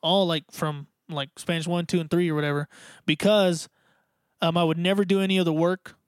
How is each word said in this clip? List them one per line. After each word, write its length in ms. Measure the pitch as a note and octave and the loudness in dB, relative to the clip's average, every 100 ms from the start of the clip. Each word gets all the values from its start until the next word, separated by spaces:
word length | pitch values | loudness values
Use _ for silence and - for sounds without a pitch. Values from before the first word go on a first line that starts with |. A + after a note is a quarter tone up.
all, 240 | D#3+ G3 F3+ | 0 2 2
like, 240 | D#3+ - | -2 -6
from, 380 | - D#3 C#3+ C#3+ _ - | -8 -6 -6 -14 _ -10
like, 200 | D3+ C#3 - | -8 -8 -10
Spanish 300 | - E3+ D#3+ | -6 -4 -2
one, 180 | F3 E3+ | -4 -2
two, 140 | F3+ | -2
and 100 | D#3 | 0
three 180 | E3+ F3 | 0 0
or 40 | |
whatever, 340 | D3+ D3 C#3+ C#3+ - - - - | 0 -2 -4 -6 -12 -20 -8 -4
because, 600 | D#3 G3+ G#3+ F#3 E3 - _ _ _ _ _ _ _ | 0 4 4 4 0 -6 _ _ _ _ _ _ _
um, 160 | E3 E3+ | -2 0
I 80 | |
would 140 | E3 E3 | 0 0
never 260 | F3+ G3+ | 0 0
do 160 | F#3 G3 | 2 2
any 180 | F#3+ F#3+ | 2 2
of 60 | |
the 80 | E3+ | 2
work, 420 | D#3 E3+ F#3 - - | 2 0 -2 -8 -20